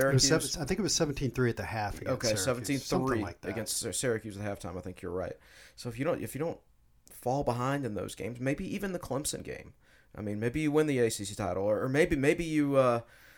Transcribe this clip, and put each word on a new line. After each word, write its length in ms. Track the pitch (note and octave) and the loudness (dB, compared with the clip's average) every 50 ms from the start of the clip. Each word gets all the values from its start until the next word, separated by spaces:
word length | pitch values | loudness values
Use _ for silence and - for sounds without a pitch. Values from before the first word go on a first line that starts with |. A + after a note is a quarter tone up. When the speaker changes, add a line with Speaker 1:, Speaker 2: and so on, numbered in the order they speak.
| C3+ C3+ C3+ | 4 6 6
Speaker 1:
was 100 | B2+ C3+ | 6 6
Speaker 2:
Syracuse." 240 | C#3 D#3 D#3 B2 - | 6 6 4 2 0
Speaker 1:
seven, 140 | - F3 C#3+ | -4 -4 -2
I 20 | |
think 120 | A#2+ F#3 G#3+ | -2 -2 0
it 20 | F#3+ | 0
was 120 | D#3+ - | 0 2
seventeen 360 | - E3+ D3 B2+ - C#3+ A#2+ | 2 2 0 0 -2 -2 -2
three 200 | - C3 B2+ A#2 | 0 2 0 0
at 40 | - | 0
the 80 | - F#2+ | -2 -4
half 380 | - A#2+ A2 G#2 G2 F2 - | -4 -4 -2 -2 -4 -4 -6
against 240 | - - C3 - - | -4 -4 -2 0 0
Speaker 2:
Okay, 100 | A2+ G#2+ | 0 0
Speaker 1:
Syracuse, 80 | G2 F#2+ | 2 2
something 340 | C#3 B2 B2+ A#2 C#3+ C#3+ B2+ | 0 0 -2 -2 -2 -2 -2
Speaker 2:
seventeen 280 | - - C#3+ B2+ C3 | -2 -2 0 0 2
three 160 | C3 A#2+ A2 G2 | 0 0 0 -2
Speaker 1:
like 160 | E2+ D#2+ - | -4 -6 -8
that. 80 | - F#2 | -8 -6
Speaker 2:
against 280 | G2+ A2+ G#2 - - | -6 -4 -4 -4 -4
Sy-, 140 | - - G#2+ | -4 -4 -4
Syracuse 460 | - - - B2 A2 A2 - G#2+ F#2+ | -4 -2 0 0 0 0 -2 -6 -8
at 60 | G2 G#2 | -6 -6
halftime. 320 | G2+ G2+ - - F2 F2+ | -6 -6 -6 -8 -8 -8
I 40 | F2+ | -8
think 200 | - F#2 F2+ - | -8 -8 -10 -8
you're 100 | F#2 F2 | -8 -6
right. 260 | F2 F#2 F2 F2 - - - - - - - - - | -4 -4 -4 -4 -8 -12 -16 -20 -20 -20 -20 -20 -16
So 100 | - - | -12 -12
if 100 | B2 A2 | -10 -6
you 60 | A#2+ C#3 | -4 -2
don't, 180 | D#3+ - - | -2 -2 -2
if 140 | - A2 - | -4 -8 -6
you 40 | C3 | -4
don't 200 | D#3+ E3+ - - _ _ _ _ _ _ _ _ _ - | -4 -4 -6 -8 _ _ _ _ _ _ _ _ _ -20
fall 340 | - - - A#2+ C3+ C#3+ C#3 | -14 -6 -2 -2 0 0 2
behind 400 | C3 A#2 A#2+ B2 C3+ C#3+ C#3+ C3+ | 0 0 0 0 0 0 0 -2
in 80 | A2+ G#2 | -2 -4
those 220 | F#2+ G2+ G2+ - | -4 -6 -6 -8
games, 260 | - - A2 A#2+ A#2+ | -8 -8 -8 -6 -2
maybe 240 | B2+ C3+ D3 - F#3+ - - | -2 -2 -2 -2 -4 -4 -4
even 160 | G3+ G3+ F#3+ | -4 -4 -4
the 80 | F3 F3 | -4 -4
Clemson 440 | - - - C#3 D3+ - - - - | -6 -4 -4 -4 -2 -4 -6 -6 -6
game. 300 | - B1+ - - - - _ _ _ _ - _ _ - | -8 -10 -12 -12 -16 -20 _ _ _ _ -20 _ _ -12
I 40 | - | -8
mean, 200 | G#2+ G#2 G#2 G#2 | -6 -4 -2 0
maybe 180 | A2+ B2 B2 D#3 | -2 0 0 2
you 120 | D#3 D3 C#3+ | 0 4 4
win 140 | D#3 D#3 | 4 4
the 120 | D3+ C3+ B2 | 4 4 4
A 100 | A#2 A2+ | 4 2
C 120 | - - G2+ | 2 -2 -6
C 100 | F#2+ G#2 | -6 -4
title, 280 | - G2+ F2+ F#2 F#2+ G2+ | -4 -2 -2 0 0 2
or, 200 | G#2+ G#2+ F2+ A2 | 2 2 2 2
or 40 | |
maybe, 300 | C3 C3 D#3+ F3+ F3+ E3 | 2 4 4 4 4 4
maybe 260 | C3+ C3+ D3 E3+ E3+ E3+ | 2 4 4 4 2 0
you, 320 | D#3+ D#3 D3+ D3 C#3 C#3 | 0 2 2 2 4 6
uh, 240 | C3+ B2+ B2 A#2 A#2 - - - - - - - | 6 6 6 4 2 0 -6 -18 -20 -20 -20 -20